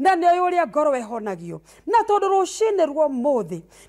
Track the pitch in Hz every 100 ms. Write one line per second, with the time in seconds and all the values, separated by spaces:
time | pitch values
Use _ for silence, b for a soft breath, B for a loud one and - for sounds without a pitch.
0 | 359 370 349 349 359 359 311 277 302 254
1 | 214 233 208 185 170 160 b b - 453
2 | 440 403 392 381 370 - 440 403 311 285
3 | 302 262 269 254 170 170 - b